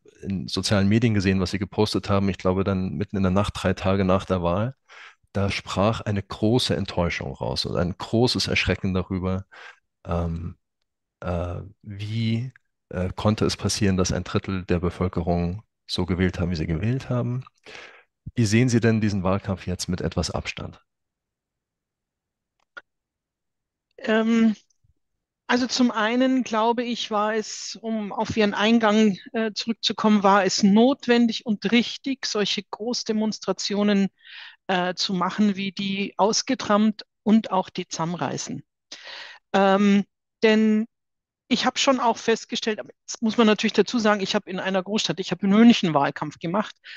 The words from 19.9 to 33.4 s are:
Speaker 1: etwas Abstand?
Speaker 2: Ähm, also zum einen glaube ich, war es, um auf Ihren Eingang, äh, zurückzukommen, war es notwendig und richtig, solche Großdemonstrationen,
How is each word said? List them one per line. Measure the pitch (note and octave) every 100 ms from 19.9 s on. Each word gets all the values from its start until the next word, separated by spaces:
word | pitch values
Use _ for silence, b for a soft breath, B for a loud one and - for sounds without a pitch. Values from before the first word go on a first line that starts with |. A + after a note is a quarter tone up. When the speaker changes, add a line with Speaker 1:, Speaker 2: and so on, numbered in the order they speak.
| F2+
Speaker 1:
etwas | E2 F2 -
Abstand? | - - - - - _ _ _ _ _ _ _ _ _ _ _ _ _ _ _ _ _ _ _ - - _ _ _ _ _ _ _ _ _ _ -
Speaker 2:
Ähm, | - A3 A3 A3+ A3+ G#3 _ _ _ _ _ _ _ _ -
also | B3 B3
zum | - A#3+
einen | G#3+ G#3+ B3 C4 C4
glaube | A#3 A3 A3+ A#3+
ich, | A#3+ A#3 -
war | G#3 G#3+ A3
es, | G#3 - - G3
um | A3+ A3 G3+
auf | - G#3+ A3+
Ihren | G#3
Eingang, | G3 G#3 A#3 A3 G#3+ A3 F3+ -
äh, | A#3 A3
zurückzukommen, | G3+ A#3 A3+ - - G#3+ G#3+
war | G3 G3+
es | F#3+ -
notwendig | G3+ G#3 B3 C#4 - A#3+ A#3 - -
und | G#3 G3
richtig, | A#3 G#3+ - C#4 C4 -
solche | G#3+ G3 -
Großdemonstrationen, | - - A3 A#3+ - A3 A3 -